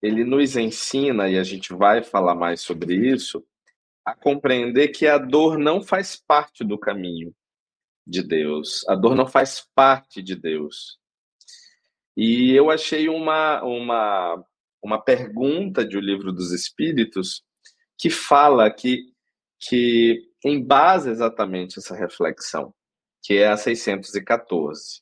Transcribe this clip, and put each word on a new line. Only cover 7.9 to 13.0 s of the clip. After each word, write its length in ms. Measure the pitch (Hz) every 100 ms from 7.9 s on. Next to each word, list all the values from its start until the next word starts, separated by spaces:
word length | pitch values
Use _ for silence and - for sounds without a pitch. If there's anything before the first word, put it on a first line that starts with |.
| _ -
de 160 | 90
Deus. 600 | 80 80 76 76 76 - -
A 60 |
dor 200 | 95 110
não 120 | 131 135
faz 420 | 139 135 - -
parte 480 | - 135 131 _ -
de 120 | 92
Deus. 640 | 92 80 78 76 - - - _ _ _ _ _ - _ _ _ _ _ -
E 300 | 110 120 127
eu 180 | 131 151
achei 400 | 156 - 156